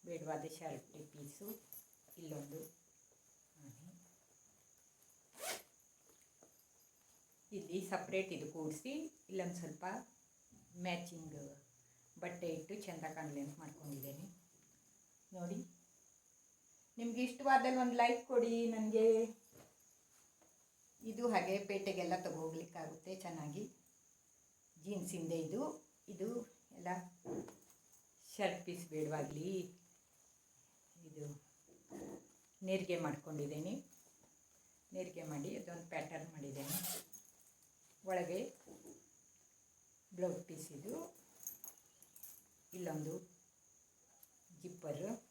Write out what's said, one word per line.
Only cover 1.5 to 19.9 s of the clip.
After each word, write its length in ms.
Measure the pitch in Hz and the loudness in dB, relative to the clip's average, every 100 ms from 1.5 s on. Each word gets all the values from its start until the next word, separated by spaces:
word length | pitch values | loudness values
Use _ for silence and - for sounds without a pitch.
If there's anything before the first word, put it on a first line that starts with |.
| 214 - - - - - - | -10 -12 -18 -18 -20 -20 -14
ಇಲ್ಲೊಂದು. 380 | 160 147 139 156 160 - _ _ - - - - _ 156 143 117 170 175 175 - - - - - - - - _ - - - - - - - - - _ - - - _ - - - - - _ - - - - _ 202 | -8 -6 -6 -8 -10 -16 _ _ -20 -20 -20 -20 _ -20 -18 -16 -16 -18 -20 -20 -20 -20 -20 -20 -20 -20 -20 _ -20 -20 -20 -4 -2 -2 -8 -20 -20 _ -20 -20 -20 _ -20 -20 -20 -20 -20 _ -20 -20 -20 -20 _ -8
ಇಲ್ಲಿ 200 | - 185 190 | -2 -2 2
ಸಪ್ರೇಟ್ 400 | 185 - 190 185 151 | 0 2 2 2 -2
ಇದು 120 | 151 | -4
ಕೂರಿಸಿ 380 | 165 156 151 262 294 - - - | -4 -4 -4 -4 -4 -4 -10 -4
ಇಲ್ಲೊಂದು 280 | 190 175 175 | -2 0 -2
ಸ್ವಲ್ಪ 240 | 165 151 180 233 - - _ _ _ - - 175 180 | -6 -4 -4 -4 -8 -20 _ _ _ -20 -18 -4 0
ಮ್ಯಾಚಿಂಗ್ 520 | 175 - 165 156 147 143 - - - _ - - - | 0 -4 -8 -10 -10 -10 -14 -20 -20 _ -20 -20 -8
ಬಟ್ಟೆ 240 | 175 175 170 160 | -6 -2 -2 -2
ಇಟ್ಟು 160 | 156 208 190 | -4 -8 -6
ಚೆಂದ 200 | 160 156 156 | -6 -6 -4
ಕಾಣಲಿ 240 | 151 143 | -4 -2
ಅಂತ 120 | 143 147 | -4 -6
ಮಾಡ್ಕೊಂಡಿದ್ದೇನೆ. 640 | 156 - 151 139 135 147 190 - - - - - - - _ _ _ 185 | -12 -10 -8 -6 -6 -8 -10 -14 -20 -20 -20 -20 -20 -20 _ _ _ -4
ನೋಡಿ, 240 | 175 - - - - - - _ _ _ _ _ _ - - - | -2 -2 -6 -14 -20 -20 -20 _ _ _ _ _ _ -20 -18 -4
ನಿಮ್ಗೆ 240 | 233 233 254 | -2 2 2
ಇಷ್ಟವಾದಲ್ಲಿ 520 | - 277 262 254 254 | 4 8 10 10 8
ಒಂದು 140 | 247 240 | 6 8
ಲೈಕ್ 180 | 240 240 - | 8 8 6
ಕೊಡಿ. 220 | 240 233 233 233 220 | 6 8 6 4 4
ನನಗೆ 300 | 214 220 226 220 226 - - - - - - | 6 10 10 10 6 0 -18 -20 -20 -20 -20